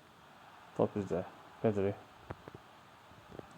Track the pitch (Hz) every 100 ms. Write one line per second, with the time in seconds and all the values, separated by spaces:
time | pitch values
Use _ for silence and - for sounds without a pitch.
0 | - - - - - - - - 107 104
1 | 95 87 - - - - 113 101 98 98
2 | - - - - - - - - - -
3 | - - - - -